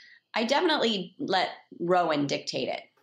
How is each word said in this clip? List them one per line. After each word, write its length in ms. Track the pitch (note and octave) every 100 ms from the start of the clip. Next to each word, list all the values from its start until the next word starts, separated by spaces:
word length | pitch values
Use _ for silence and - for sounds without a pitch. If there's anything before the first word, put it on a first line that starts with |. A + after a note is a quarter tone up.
| - - _
I 120 | G#3+
definitely 720 | A#3 C#4+ F4 C#4+ A#3 G3+ F3 -
let 320 | D3 F#3 - - - -
Rowan 480 | F3 F3+ E3 D3 C#3+
dictate 420 | C#3+ - C#3 A#2
it. 140 | B1+ - _